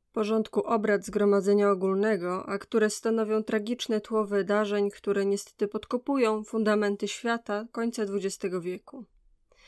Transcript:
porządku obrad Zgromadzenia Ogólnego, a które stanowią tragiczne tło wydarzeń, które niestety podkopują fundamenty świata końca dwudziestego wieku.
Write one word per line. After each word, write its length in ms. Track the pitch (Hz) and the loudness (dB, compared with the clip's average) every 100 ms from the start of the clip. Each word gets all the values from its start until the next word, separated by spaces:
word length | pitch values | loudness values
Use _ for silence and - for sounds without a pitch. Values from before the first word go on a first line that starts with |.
| _ | _
porządku 500 | - 208 220 214 208 | -4 0 0 0 -2
obrad 420 | 202 233 214 202 | 0 0 2 0
Zgromadzenia 640 | 190 208 202 196 190 202 202 | 0 0 4 4 4 4 4
Ogólnego, 760 | 190 190 190 214 202 180 185 - | 2 2 2 2 0 -2 -4 -4
a 120 | 196 | -8
które 320 | - 226 214 | -2 2 2
stanowią 520 | 214 226 226 214 220 | 0 -2 0 0 0
tragiczne 580 | 220 220 208 247 - 214 | 0 -2 -2 -6 -2 -2
tło 260 | - 220 202 | 0 -2 0
wydarzeń, 640 | 202 185 208 208 208 202 | 0 2 0 2 0 0
które 360 | - - 196 196 | -2 -2 0 0
niestety 420 | 202 - - 202 | 0 -4 -4 -4
podkopują 760 | 214 - 247 247 277 226 214 | -4 -4 -4 0 2 2 0
fundamenty 640 | 214 226 214 214 208 202 208 | -2 0 2 2 2 0 -4
świata 580 | - 233 233 - 208 226 | -4 -4 -4 -4 -6 -6
końca 320 | - 233 226 | -6 -4 -4
dwudziestego 560 | 208 196 190 - 190 180 | -4 -2 -4 -4 -6 -4
wieku. 440 | 170 185 - - 220 _ _ _ _ _ | -6 -10 -12 -20 -20 _ _ _ _ _